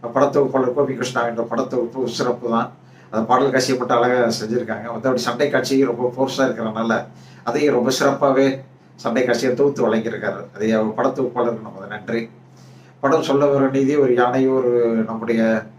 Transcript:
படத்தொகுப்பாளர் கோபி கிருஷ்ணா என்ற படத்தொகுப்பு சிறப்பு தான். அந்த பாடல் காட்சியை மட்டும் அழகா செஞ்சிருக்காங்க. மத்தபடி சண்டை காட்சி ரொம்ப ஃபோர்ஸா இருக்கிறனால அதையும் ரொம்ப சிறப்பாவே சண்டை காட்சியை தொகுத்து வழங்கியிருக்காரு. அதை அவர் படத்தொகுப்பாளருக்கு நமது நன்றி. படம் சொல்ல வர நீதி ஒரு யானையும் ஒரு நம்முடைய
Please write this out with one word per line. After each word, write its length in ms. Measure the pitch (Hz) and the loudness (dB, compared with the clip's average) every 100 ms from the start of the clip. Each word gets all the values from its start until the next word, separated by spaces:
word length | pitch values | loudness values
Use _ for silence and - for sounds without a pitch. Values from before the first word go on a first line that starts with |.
| 120 135 | -2 2
படத்தொகுப்பாளர் 600 | 135 143 135 131 127 127 | 2 4 2 2 0 2
கோபி 160 | 139 127 | 0 0
கிருஷ்ணா 240 | 123 120 117 | -4 -2 -2
என்ற 120 | 113 113 | -2 -4
படத்தொகுப்பு 600 | 120 131 123 113 127 117 - | -4 -2 -2 -4 -4 -6 -2
சிறப்பு 280 | 127 113 117 113 | -2 -2 0 -2
தான். 140 | 120 - - - - | -2 -8 -20 -20 -6
அந்த 100 | 107 110 | -4 0
பாடல் 240 | 127 139 | 2 2
காட்சியை 220 | 131 131 127 | 2 0 -2
மட்டும் 180 | 120 120 | 0 2
அழகா 300 | 123 123 117 - | 2 2 2 0
செஞ்சிருக்காங்க. 460 | 107 120 113 107 117 | -2 -4 -4 -8 -8
மத்தபடி 300 | 113 131 127 - | -4 -2 0 -2
சண்டை 200 | 120 143 | -2 0
காட்சி 220 | 139 - 135 135 | 0 0 2 2
ரொம்ப 140 | 117 123 | 2 -2
ஃபோர்ஸா 300 | 123 135 - 131 | -2 -4 0 -2
இருக்கிறனால 460 | 113 110 110 113 110 - - - - - | 0 -6 -4 -2 -2 -4 -16 -20 -12 -4
அதையும் 280 | 135 147 123 | 0 2 2
ரொம்ப 120 | 120 - | 0 2
சிறப்பாவே 480 | 139 139 143 135 135 131 - - - - | 0 2 2 4 2 0 -10 -20 -20 -8
சண்டை 200 | - 117 123 | -4 0 0
காட்சியை 260 | 120 131 123 | 0 0 2
தொகுத்து 280 | 143 135 113 | 2 2 0
வழங்கியிருக்காரு. 540 | 110 113 110 104 95 - - | 0 -2 -6 -6 -6 -12 -4
அதை 140 | 110 110 | 0 0
அவர் 200 | 107 107 | 0 0
படத்தொகுப்பாளருக்கு 680 | 127 127 127 120 117 110 107 | -2 0 -4 -2 -2 -2 -10
நமது 240 | 95 98 104 | -14 -14 -12
நன்றி. 260 | 110 113 113 - - - - - - - | -6 -6 -6 -16 -20 -20 -20 -20 -20 -4
படம் 260 | 139 156 139 | 0 2 2
சொல்ல 140 | 139 143 | 2 4
வர 160 | 139 135 135 | 4 2 2
நீதி 180 | 135 147 127 | 2 4 4
ஒரு 80 | 123 | 4
யானையும் 360 | 123 131 131 131 | 2 2 2 2
ஒரு 120 | 123 120 117 113 110 | 2 2 2 0 -2
நம்முடைய 320 | 110 117 113 113 110 - | -4 -2 0 2 0 -4